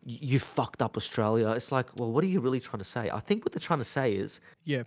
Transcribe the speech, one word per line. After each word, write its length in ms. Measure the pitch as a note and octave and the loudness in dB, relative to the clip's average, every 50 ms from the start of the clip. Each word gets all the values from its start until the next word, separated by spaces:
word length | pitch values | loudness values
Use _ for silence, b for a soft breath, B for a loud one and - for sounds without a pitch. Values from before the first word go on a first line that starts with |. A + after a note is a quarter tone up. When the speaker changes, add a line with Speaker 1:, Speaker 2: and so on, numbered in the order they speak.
| - | -12
Speaker 1:
you 360 | C3+ A#2 A#2+ D3+ C3+ B2+ C3+ | -12 -10 -8 0 2 2 2
fucked 420 | - - - - B2 - - - | 2 2 0 0 0 0 0 -2
up 160 | B2 A2 - G#2+ | -2 0 0 -2
Australia." 520 | - - - - A2 G#2+ A2 A#2 A2+ G#2+ | -4 -2 0 2 2 4 4 4 4 2
It's 200 | A2 A#2+ - - | 2 0 -2 0
like, 160 | C#3 C3 A#2+ - - B2+ | 0 0 0 -2 -4 -4
well, 140 | B2 A2+ | -2 0
what 120 | A2+ A#2+ - | 2 2 2
are 40 | F#3+ | 4
you 120 | F#3 F#3+ | 2 2
really 180 | A#2+ B2+ C3 B2+ | 2 2 0 0
trying 200 | - - - A2 | -2 -6 -8 -8
to 60 | F#2+ | -6
say? 240 | - - B2 A2+ G2+ | -6 -4 -4 -2 -2
I 100 | - G#2+ | -2 -4
think 240 | - - G3+ A3 A#3 | -2 0 -2 0 -2
what 80 | - - | -4 -6
they're 60 | - | -4
trying 200 | - - E3+ D3 | -2 0 0 0
to 60 | B2 | 0
say 280 | - - C#3+ C3+ B2 G2+ | -2 0 0 2 2 2
is 240 | G2 G2+ G2+ - - b b b b _ | 0 -2 -4 -6 -10 b b b b _
Speaker 2:
Yeah. 180 | D#3+ C#3+ B2+ A#2 | -2 -2 -2 -4